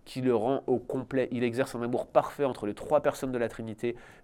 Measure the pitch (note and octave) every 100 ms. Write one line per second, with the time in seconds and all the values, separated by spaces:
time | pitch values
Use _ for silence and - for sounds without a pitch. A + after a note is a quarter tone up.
0 | - C3 B2+ A#2 A#2 C#3 - A#2+ - C3+
1 | B2 C3 A#2+ A#2+ B2 A#2 C3 A#2+ A#2 B2
2 | - D#3 - - C#3 A#2+ G#2 G#2 - D3+
3 | C#3+ - C3 B2+ A2+ - A2+ G#2 A#2+ A#2
4 | - -